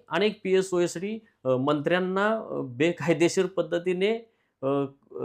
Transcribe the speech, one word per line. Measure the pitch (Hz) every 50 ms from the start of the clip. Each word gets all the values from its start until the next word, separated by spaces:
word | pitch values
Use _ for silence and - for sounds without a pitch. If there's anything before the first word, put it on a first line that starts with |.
| - -
अनेक | 151 170 208 214 - - -
पीएस | 190 185 185 185 190 180
ओएसडी, | 175 175 165 - 170 190 208 220 220 - _ _ _ -
अ, | 131
मंत्र्यांना, | 127 127 135 143 151 147 147 165 175 180 185 185 185 196 202 214 220 220 - -
अ, | 143 143
बेकायदेशीर | 139 131 120 120 160 170 170 170 143 170 160 147 170 165 - 196 185
पद्धतीने, | 180 - 175 160 160 170 175 175 185 180 180 196 214 226 226 226 - _ _ _ _ _ - 131
अ, | 135 139 139 139 135 139 _ _ -
अ, | - -